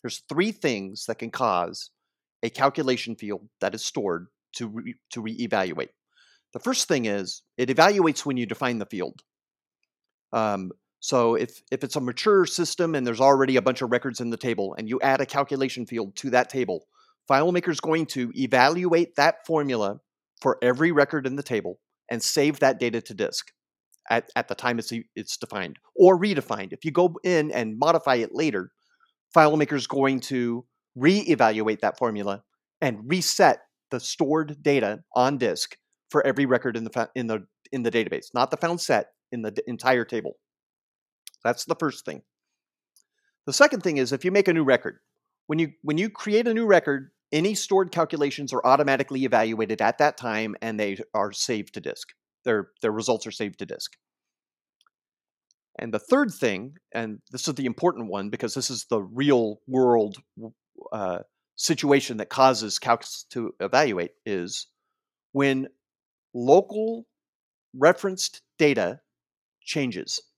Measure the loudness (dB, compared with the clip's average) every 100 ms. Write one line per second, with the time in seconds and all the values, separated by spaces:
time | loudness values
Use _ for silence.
0 | -12 -12 _ -2 -2 0 -2 -2 -6 -10
1 | -10 -8 -8 -2 0 0 -2 -8 -16 _
2 | _ _ _ _ -8 0 0 0 -2 -2
3 | -4 -10 -8 -10 -12 _ -4 -4 -8 -4
4 | -4 -4 -8 _ _ -10 -10 -10 -14 -16
5 | _ -10 -8 -6 -2 -2 -2 -4 -8 _
6 | _ _ _ _ _ -8 -4 -2 0 0
7 | 0 -4 -6 -12 _ -4 0 4 4 4
8 | 0 0 -4 -4 -4 -4 -4 -4 -6 -6
9 | -8 -10 _ _ _ _ _ _ _ _
10 | _ _ _ -2 -2 -2 -8 -14 _ _
11 | -2 2 2 2 -2 -8 _ -6 -4 -4
12 | -6 -2 4 4 4 -2 -4 -2 -2 0
13 | -2 4 6 6 6 4 2 0 0 0
14 | -2 -6 -6 -4 -4 -4 -4 -6 -6 0
15 | 2 2 0 -2 -2 -2 -4 -6 -8 -6
16 | -8 -8 0 2 2 -4 -4 -6 _ _
17 | _ _ 0 2 4 0 -2 -4 -2 -2
18 | -2 -4 -6 -4 0 4 4 4 2 2
19 | 2 4 4 2 -2 -2 0 0 -2 -4
20 | _ _ _ _ 0 2 0 2 2 4
21 | 2 0 -4 -8 -4 -4 -4 -14 _ _
22 | -10 -6 -2 2 2 4 2 2 -2 -4
23 | -8 -6 -4 -6 -12 _ _ _ _ _
24 | -2 -2 -2 -6 -6 -4 -4 -4 -6 -10
25 | -10 -14 -12 -12 -10 -8 -8 -12 _ 8
26 | 8 8 2 -2 -4 -6 -6 -8 -4 0
27 | 0 0 0 0 0 -4 -4 0 2 2
28 | 2 0 0 -2 -2 -2 -8 _ _ _
29 | _ _ _ 6 6 4 2 -2 -2 0
30 | 0 0 -4 -4 -2 -4 -10 _ _ 2
31 | 4 4 2 4 4 4 -2 0 -2 -2
32 | -4 -2 -6 -6 _ _ _ _ -4 -4
33 | -4 -2 -2 6 6 4 _ _ _ -8
34 | -8 -4 0 0 -2 -2 0 2 0 -4
35 | _ 0 0 2 -2 -2 -8 -12 _ _
36 | _ 0 2 2 2 2 0 -4 -6 -4
37 | -4 -4 -4 -4 -6 _ _ -2 0 0
38 | -2 -6 -4 -2 0 0 -2 -4 0 0
39 | -2 _ _ -8 -6 -8 -8 -2 2 2
40 | 0 -6 -8 -14 _ _ _ _ _ _
41 | _ _ -20 _ -4 -4 -6 -4 -4 -6
42 | -14 -14 _ _ _ _ _ _ _ _
43 | _ _ _ _ -8 4 4 4 -2 0
44 | -2 0 2 2 4 2 4 2 0 -12
45 | _ _ _ _ -6 -2 -2 -4 -4 -2
46 | -2 -6 0 2 2 0 6 6 6 -4
47 | -6 _ _ 0 0 -2 2 2 2 -2
48 | -2 0 -2 -2 -4 0 4 4 4 2
49 | 0 -2 2 2 2 -2 -4 0 0 2
50 | 0 0 -6 -4 -4 -6 -8 -4 -4 -4
51 | -6 -4 -4 -4 -4 -4 -6 -10 -10 -12
52 | -16 _ _ _ -2 -2 -4 _ -4 -2
53 | -2 -2 -4 -8 -8 -8 -12 -12 -14 _
54 | _ _ _ _ _ _ _ _ _ _
55 | _ _ _ _ _ _ _ -12 -8 -8
56 | 2 2 2 0 -2 -2 -8 -18 _ -8
57 | -8 -10 _ -8 -6 -4 -6 0 -2 -2
58 | -8 -6 -6 -6 -6 -6 -8 -8 -4 -4
59 | -4 -2 4 4 2 -4 -4 2 4 4
60 | 2 -6 _ -18 -18 _ _ -20 -12 -6
61 | -6 -6 -10 _ _ -8 -4 -2 4 2
62 | 2 -8 -6 4 6 6 -4 -6 0 -2
63 | -2 -16 -12 -8 -8 -6 0 2 2 0
64 | -6 _ -6 -6 -6 -10 -14 _ _ _
65 | _ _ _ 0 2 0 -4 _ _ _
66 | _ _ _ -4 6 6 6 -6 -6 -6
67 | -14 _ _ _ _ _ _ 4 4 4
68 | -4 -4 -8 -10 _ 2 2 4 -2 -4
69 | _ _ _ _ _ _ -8 -4 -4 -6
70 | -8 -10 _